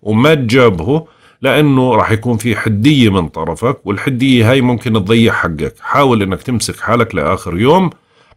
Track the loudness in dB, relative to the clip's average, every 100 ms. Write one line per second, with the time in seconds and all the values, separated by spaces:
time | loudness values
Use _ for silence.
0 | -2 2 2 2 2 4 4 2 -2 -4
1 | -4 _ _ _ 0 2 2 2 2 2
2 | 0 -2 -2 -2 -2 -4 -2 0 2 4
3 | 4 2 -2 -6 -8 -4 -4 -4 -6 -6
4 | -4 -2 2 4 4 2 0 -2 -2 -2
5 | 2 2 2 0 -4 -6 -8 -10 -4 0
6 | 0 0 -2 -6 -6 -6 -6 -8 -4 -2
7 | -2 -2 -4 -4 -6 -2 2 2 0 -4
8 | _ _ _